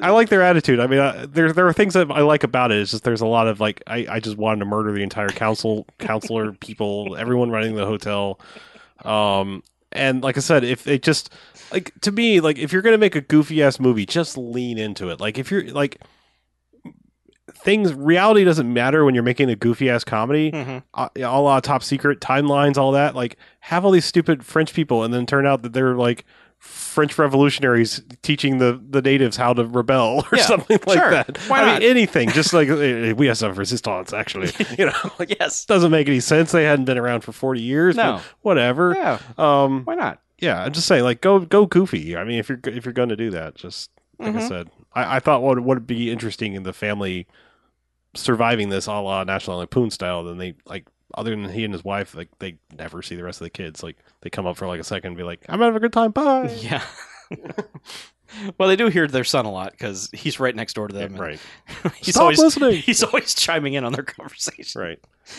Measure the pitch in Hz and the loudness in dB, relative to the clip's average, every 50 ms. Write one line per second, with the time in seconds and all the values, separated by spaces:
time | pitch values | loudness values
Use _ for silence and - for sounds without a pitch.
0 | - 180 208 226 226 208 208 190 180 180 180 160 - - 127 120 120 127 135 139 | 0 4 4 4 4 4 4 4 6 6 4 4 4 4 2 2 4 2 2 2
1 | 139 135 - 90 131 - 139 160 165 160 160 175 185 180 165 - 214 196 170 185 | 2 2 -2 -4 -10 -4 0 2 2 4 4 4 4 4 4 4 2 2 4 2
2 | 170 143 139 151 147 151 151 147 - 117 123 127 123 120 107 104 104 95 - 110 | 2 2 2 2 4 4 4 2 2 0 0 0 2 2 2 0 0 -2 -4 -4
3 | - 123 117 107 113 110 117 117 113 113 107 98 107 107 95 - - - 113 120 | -2 -2 -2 0 0 2 2 2 2 2 0 -2 -2 -4 -4 -6 -10 -8 -8 -8
4 | 113 - 107 113 110 110 107 104 107 110 107 104 101 101 104 107 107 107 104 101 | -6 -6 -6 -8 -6 -8 -8 -4 -2 -2 -2 -2 -2 -4 -2 -2 -2 -2 -2 -4
5 | 101 95 - 110 104 101 98 - 113 110 110 - - 113 110 107 - - _ - | -4 -4 -4 -4 -4 -4 -4 -2 -2 -2 -2 -2 -2 -2 -4 -4 -6 -12 _ -10
6 | - 104 - - - - 113 113 107 107 95 - - - 107 - 110 104 101 104 | -6 -4 -4 -4 -4 -4 -4 -4 -4 -4 -8 -10 -16 -16 -8 -6 -6 -4 -4 -6
7 | 104 101 92 76 113 120 123 123 123 120 113 107 110 113 110 107 98 101 110 98 | -8 -8 -8 -8 -4 -2 0 0 0 0 -2 -2 -2 -2 -4 -4 -4 -4 -4 -6
8 | - 107 104 101 101 98 95 _ - - - - - - _ - - _ _ _ | -4 -4 -4 -4 -4 -4 -8 _ -16 -20 -20 -20 -20 -20 _ -20 -20 _ _ _
9 | - 110 107 107 104 104 98 98 98 98 98 95 - _ _ _ _ - - - | -6 -4 -2 0 2 2 0 0 -2 -4 -8 -12 -14 _ _ _ _ -12 -6 -2
10 | 139 135 131 131 127 135 120 139 131 - 165 139 123 120 127 - - - 143 131 | 0 0 0 0 -2 -2 -2 -2 0 2 2 2 4 2 -2 -4 -2 -2 -2 0
11 | - 160 151 - - - - - - - _ - - - - 190 180 - _ - | 2 0 0 0 -2 -10 -18 -20 -20 -20 _ -20 -14 -6 -6 -6 -6 -8 _ -6
12 | - 208 202 214 233 226 214 175 156 156 151 - 156 143 175 185 190 226 226 214 | -6 -4 -2 0 2 4 4 4 4 2 0 0 -4 -2 -2 2 4 4 4 6
13 | 214 190 - 151 139 - 156 151 151 147 160 151 147 139 123 - 131 127 120 107 | 4 2 2 -2 -2 4 4 4 4 4 2 2 2 2 2 2 2 2 2 2
14 | 101 - - 170 165 - - 139 123 117 117 123 123 123 117 110 107 107 98 - | 0 -2 -2 -2 -2 -2 -6 -12 -10 -8 -6 -6 -6 -4 -4 -6 -6 -6 -8 -8
15 | 95 90 82 - 98 107 107 131 131 - 196 202 - - 127 143 143 139 - - | -8 -8 -8 -6 -6 -6 -6 -6 -6 -2 -2 -4 -4 -4 -4 -2 -2 -2 -4 -10
16 | - _ _ _ _ _ _ _ _ _ _ _ _ _ _ _ - - - _ | -20 _ _ _ _ _ _ _ _ _ _ _ _ _ _ _ -20 -20 -20 _
17 | _ _ _ _ _ _ _ _ _ - - - - 185 202 214 208 180 143 135 | _ _ _ _ _ _ _ _ _ -20 -14 -4 0 2 2 4 2 0 0 0
18 | 139 151 170 180 196 220 220 208 190 180 160 160 127 117 120 120 120 131 143 156 | 2 2 4 4 6 6 6 6 6 6 4 2 2 0 0 0 2 2 4 4
19 | 151 139 127 120 117 123 120 - 135 127 113 101 113 117 117 - 135 127 120 117 | 4 6 4 4 2 0 2 2 2 0 0 0 0 0 0 2 0 0 0 0
20 | - - 117 107 110 123 147 151 156 156 151 151 127 131 131 127 - _ - - | -2 -2 -2 -2 -2 0 0 0 0 -2 -4 -6 -10 -10 -12 -14 -14 _ -8 -8
21 | 127 - - 135 131 120 127 139 143 143 135 131 - 143 143 127 - - 139 135 | -8 -8 -6 -6 -4 -2 0 2 4 4 4 2 2 0 -2 -2 -2 -4 -4 0
22 | - 147 139 - - - 135 139 147 143 143 143 143 143 139 143 135 135 135 139 | 0 0 0 0 -2 -2 0 0 2 2 2 4 2 2 4 2 2 2 2 2
23 | 143 147 - 131 123 117 - _ - _ _ _ - - 165 175 185 202 190 175 | 2 0 -2 -4 -6 -6 -8 _ -20 _ _ _ -8 -4 -2 0 4 6 4 4
24 | - - - 175 165 - 160 135 113 - - 160 160 151 - 170 156 - 123 113 | 4 4 2 2 2 2 0 -2 -2 -4 -2 -2 0 0 -2 -4 -2 0 0 0
25 | 113 113 120 123 123 - 139 139 139 139 139 123 117 120 113 131 131 131 127 123 | 0 0 -2 -2 -2 0 0 2 2 2 2 0 -2 -4 -2 0 0 0 2 2
26 | 120 120 120 - - _ _ _ _ _ _ _ - - - - - - - 156 | 2 2 0 -2 -6 _ _ _ _ _ _ _ -20 -20 -16 -14 -12 -4 0 0
27 | 151 143 - - 151 143 135 135 143 139 - - 139 127 120 117 113 110 - - | 0 0 2 0 0 2 4 4 4 4 2 2 2 2 4 4 2 2 -2 -10
28 | - - 127 - - - 147 - - 139 135 127 127 123 120 131 107 139 139 139 | -12 -18 -20 -10 -2 -2 -2 0 0 0 2 2 2 2 2 -2 -6 -2 -2 0
29 | 127 135 139 135 135 117 101 - 127 120 123 120 117 113 120 123 113 117 135 131 | 2 2 2 4 2 0 0 0 0 2 2 2 0 0 0 -2 0 2 2 4
30 | 117 110 123 143 - - - 254 214 - 226 175 - - 220 - - - 190 - | 4 2 2 0 0 2 2 4 4 4 4 2 2 2 2 2 4 4 4 4
31 | 359 - - 139 117 - 143 - - 220 269 269 269 240 233 220 214 240 254 247 | 6 4 4 2 0 -2 -6 -10 -2 0 2 4 4 4 4 4 4 4 6 4
32 | 214 - - 160 117 113 120 151 151 - 175 170 151 131 156 147 147 135 123 117 | 4 2 2 0 0 2 2 2 2 4 4 4 4 4 2 0 2 0 0 0
33 | 117 110 110 117 147 135 113 - 113 104 92 95 98 95 123 113 - 113 98 90 | 0 0 2 2 2 2 2 0 -2 -4 -2 -4 -4 -4 -4 -4 -4 -4 -4 -6
34 | 92 - - 104 - - - 196 190 170 - - 214 - 120 180 196 - - - | -6 -6 -6 -8 -6 -6 -6 -6 -6 -6 -4 -4 -6 -4 -2 -2 -2 0 0 -4
35 | - 196 - - 175 165 202 - - - - - - - 220 185 170 165 160 156 | -6 -6 -8 -8 -6 -6 -4 -4 -4 -4 -4 -6 -2 2 4 4 6 6 4 4
36 | 143 143 139 123 120 - 156 156 165 151 - 170 151 151 147 139 131 127 131 123 | 4 2 2 0 2 2 2 2 4 4 2 2 4 4 2 2 2 0 0 0
37 | 120 123 120 113 - - 110 - - 131 131 120 113 123 135 151 170 180 165 233 | 0 -2 -2 -4 -4 -8 -12 -6 -4 -4 -2 -2 -2 -2 0 4 4 4 4 4
38 | 226 170 110 90 - - - _ - 214 180 139 120 123 123 151 180 180 175 392 | 2 0 0 -2 -8 -14 -14 _ 0 2 2 4 4 2 2 2 2 2 2 0
39 | 165 - 123 101 - - 117 - 160 147 143 139 139 135 135 135 127 - 330 349 | 0 -2 -2 -4 -6 -10 -4 0 2 4 4 4 4 2 0 -2 -4 -6 -4 -4
40 | - 104 78 _ _ _ _ - 175 160 104 85 92 131 147 165 170 - 190 139 | -4 -4 -6 _ _ _ _ -6 -2 -2 -2 -2 -4 -6 -6 -4 0 2 4 4
41 | 120 123 120 - - 190 202 196 175 160 - 208 208 170 - 175 190 180 - 90 | 4 2 0 0 2 4 4 4 4 4 4 4 4 4 4 2 2 2 -2 -6
42 | 78 82 85 82 95 113 120 117 107 - 135 123 - 131 110 123 113 127 117 123 | -6 -6 -8 -8 -6 -4 -4 -4 -4 -4 -8 -8 -8 -8 -8 -8 -8 -6 -2 -2
43 | 123 120 110 101 117 113 92 82 80 78 - - - 90 - - - - _ _ | -2 -2 -2 -4 -6 -6 -6 -8 -10 -12 -14 -16 -18 -16 -16 -16 -16 -18 _ _
44 | _ _ _ - 226 214 214 226 220 247 - 87 85 - _ _ _ _ - 123 | _ _ _ -10 -8 -6 -6 -4 -6 -6 -6 -8 -10 -14 _ _ _ _ -6 -4
45 | 123 113 131 131 - 156 147 123 127 139 127 123 120 131 131 120 113 123 123 117 | -2 -2 -2 -2 2 2 2 2 2 2 0 0 0 0 -2 -2 -2 -6 -6 -4
46 | 120 117 117 110 113 110 98 - 113 104 98 98 92 92 90 - 110 104 104 101 | -4 -4 -4 -6 -6 -8 -8 -6 -8 -8 -8 -8 -10 -10 -10 -6 -6 -4 -4 -4
47 | 101 95 92 90 85 _ _ _ _ _ _ _ _ _ _ _ _ _ _ _ | -4 -6 -6 -8 -10 _ _ _ _ _ _ _ _ _ _ _ _ _ _ _
48 | _ _ - - - - 123 110 117 117 120 110 104 101 98 95 - 110 107 104 | _ _ -16 -8 -2 -2 0 2 2 0 0 0 -2 -2 -4 -4 -4 -4 -6 -6
49 | 101 95 98 95 95 92 95 95 - - 90 90 87 - - 127 120 110 - - | -4 -4 -4 -4 -4 -4 -4 -6 -6 -8 -8 -8 -8 -4 -2 -2 -2 -2 -4 -8
50 | 95 90 90 87 85 87 87 90 92 92 76 _ _ - - 98 - _ _ _ | -6 -6 -6 -6 -8 -10 -12 -12 -12 -12 -14 _ _ -16 -16 -16 -16 _ _ _
51 | _ _ - - 107 113 110 107 101 95 92 113 110 104 104 107 87 98 98 101 | _ _ -14 -10 -8 -8 -8 -8 -10 -10 -8 -6 -6 -6 -8 -10 -8 -8 -6 -6
52 | 98 - - 80 85 _ _ - 95 95 85 _ _ _ - 73 78 78 - 90 | -8 -8 -12 -18 -18 _ _ -16 -16 -16 -16 _ _ _ -20 -18 -16 -16 -14 -14
53 | 90 - 87 87 87 90 87 - 85 85 - - 95 80 78 - - 82 76 _ | -14 -14 -14 -12 -12 -12 -14 -14 -16 -16 -14 -14 -14 -14 -14 -16 -18 -18 -18 _
54 | _ _ _ _ - - - - 95 90 87 - 95 90 90 82 80 - 104 92 | _ _ _ _ -16 -14 -10 -6 -6 -6 -6 -6 -8 -10 -10 -10 -10 -10 -10 -10
55 | - 92 87 87 90 87 87 - _ - - 202 233 233 226 220 220 240 - 233 | -10 -12 -12 -12 -12 -12 -12 -14 _ -8 -2 0 0 0 0 0 -2 0 0 2
56 | 226 220 214 269 302 285 262 262 254 240 233 233 - - 165 135 - - - - | 0 0 0 0 0 2 0 0 -2 -4 -8 -10 -8 -6 -6 -6 -6 -10 -18 -20
57 | - - - - _ - - - - - - - - - - 147 _ - - - | -20 -20 -20 -20 _ -18 -18 -18 -16 -14 -12 -12 -12 -12 -14 -20 _ -20 -20 -20
58 | - - _ _ _ _ - 214 208 196 180 - 190 190 190 196 233 220 156 175 | -20 -20 _ _ _ _ -18 -14 -12 -10 -4 0 2 2 4 4 2 2 2 2
59 | 160 143 131 131 120 - - 135 117 107 98 92 95 98 - - 123 107 98 95 | 0 0 0 -2 -2 0 0 0 -2 -2 -6 -8 -10 -10 -12 -10 -10 -10 -10 -10
60 | 92 - - - - 151 127 - 135 127 113 107 113 - - 110 107 104 98 101 | -12 -14 -14 -8 -8 -8 -4 -2 -2 -4 -2 -4 -8 -10 -8 -10 -10 -10 -8 -10
61 | 101 98 98 95 90 80 76 76 - - - - _ - - - - 175 - - | -10 -10 -10 -10 -10 -10 -12 -14 -18 -20 -20 -20 _ -20 -14 -8 -8 -8 -8 -6
62 | - - - - 339 339 302 302 311 320 - 285 285 254 202 156 - - 233 - | -6 0 2 4 4 6 6 6 4 4 4 2 2 2 2 0 0 -2 0 0
63 | 226 - - 294 - - - - - - 165 160 147 139 135 143 127 120 120 127 | 0 0 0 -2 -2 -2 -4 -2 -2 -2 -2 -2 -2 -4 -4 -4 -4 -4 -6 -6
64 | 143 - - - - 135 - - - - - - - - - - 98 85 82 - | -8 -10 -12 -16 -18 -18 -14 -10 -10 -10 -10 -12 -16 -14 -12 -10 -10 -10 -12 -14
65 | _ _ _ _ _ - - | _ _ _ _ _ -20 -20